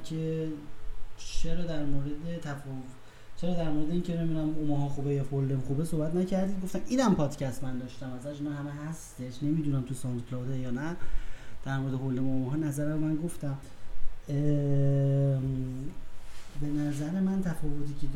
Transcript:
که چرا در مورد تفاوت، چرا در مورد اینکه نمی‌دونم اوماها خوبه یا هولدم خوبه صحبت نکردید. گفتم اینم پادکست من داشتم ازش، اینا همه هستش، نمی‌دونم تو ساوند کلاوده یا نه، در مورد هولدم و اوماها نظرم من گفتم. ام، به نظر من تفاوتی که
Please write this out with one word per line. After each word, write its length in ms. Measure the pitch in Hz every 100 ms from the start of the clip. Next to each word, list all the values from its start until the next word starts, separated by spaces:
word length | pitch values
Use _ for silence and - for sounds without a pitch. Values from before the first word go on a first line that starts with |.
که 440 | - 160 160 160 160 147 147 - - - - -
چرا 480 | - - 165 175
در 200 | 170 156
مورد 560 | 143 139 147 151 170 170
تفاوت، 400 | 151 139 139 131 127 - - - - -
چرا 180 | 175
در 160 | 175 160
مورد 200 | 151 156
اینکه 260 | 175 175 170
نمی‌دونم 320 | 165 156 156
اوماها 400 | 156 151 143 143
خوبه 260 | 139 139
یا 100 | 139
هولدم 360 | 139 139 135 135
خوبه 240 | 131 139
صحبت 300 | 165 160 151
نکردید. 480 | 175 185 190 196 190
گفتم 180 | 185 233 -
اینم 260 | 254 233
پادکست 500 | 165 139 - 135 -
من 140 | 131 127
داشتم 340 | 120 - 131
ازش، 260 | 123 143 143
اینا 140 | 147
همه 180 | 143 143 147 156
هستش، 540 | 160 - - 127 120
نمی‌دونم 400 | 147 160 147 135
تو 120 | 123
ساوند 280 | 127 123 120 127
کلاوده 280 | 127 123 131
یا 120 | 127
نه، 260 | - 311 349 - - - - - -
در 140 | 135 135
مورد 160 | 135
هولدم 340 | 131 135 127 131
و 40 |
اوماها 240 | 131 127 151
نظرم 420 | 151 139 147 156
من 180 | 156 156
گفتم. 420 | 165 - 143 139 - - - - - - -
ام، 60 | 143 147 143 143 139 139 139 139 139 139 135 131 131 131 131 139 - - - - - - 143
به 60 | 147
نظر 540 | 147 147 139 151 190
من 220 | 190 190
تفاوتی 520 | 180 - 151 143 139 -
که 60 | 139